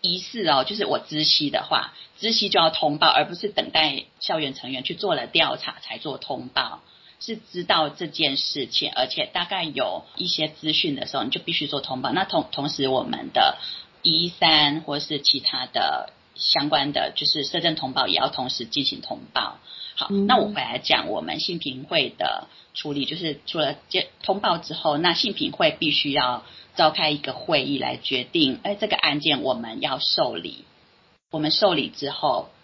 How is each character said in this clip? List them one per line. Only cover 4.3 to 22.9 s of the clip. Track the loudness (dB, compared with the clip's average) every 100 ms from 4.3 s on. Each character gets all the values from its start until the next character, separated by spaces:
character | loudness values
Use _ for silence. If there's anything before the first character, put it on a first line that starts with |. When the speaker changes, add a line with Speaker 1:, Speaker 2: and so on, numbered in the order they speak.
| -2
Speaker 1:
园 | -2
成 | -6 -8
员 | -6
去 | -6
做 | -4 -2 -2
了 | 0
调 | 0 0 -2
查 | -8 -12
才 | -14 -10
做 | -8 -8
通 | -8 -10 -4
报。 | -4 -4 -8 _ -20 -20 _
是 | -10 -10
知 | -10 -10
道 | 0 2 2
这 | -2 -8
件 | 0 0 0
事 | -4 -4 -2
情， | -2 -2
而 | 0 -2
且 | -2
大 | -4 -4 -4
概 | -4
有 | -4 -2 -2 -4 -10 -8
一 | -4
些 | -2 -2
资 | -4 -2
讯 | 0 0
的 | -2 -4
时 | -4
候， |
你 | -2
就 | -4
必 | -4
须 | -4 -2
做 | -4
通 | -4 -4
报。 | -2
那 | 0
同-， | 2 0 -2
同 | -4 -4
时 | 0 2
我 | 2
们 | 0 -6 -2
的 | 4 4 4 -10 -14 -18 _
一 | 0 0 0
三 | 4 6 8 6 2
或 | -2 -4
是 | -2 0
其 | 2 2
他 | 0 -2
的 | -2 0 2 0 -4 -14 _
相 | -4 2 2 4
关 | 2 2
的， | 0 0 0
就 |
是 | 0 0
社 | 0 0
政 | 0 0
通 | -2
报 | 0 2
也 | 2
要 | 2
同 | 0 -4
时 | -4 -4
进 | -2
行 | -2 -2
通 | -8 -10 -4
报。 | -4 -4 -8 -20 -18 -12
好， | -8 -2
Speaker 2:
嗯。 | 2 4
Speaker 1:
那 | 4
我 | 4
回 | -2
来 | -4 -4
讲 | 2 2 2
我 | -4
们 | -4 -4
性 | -4 -4
平 | -6 -8
会 | -2 0 0
的 | 0 -2 -2 -8 -20 -16
处 | -10 -6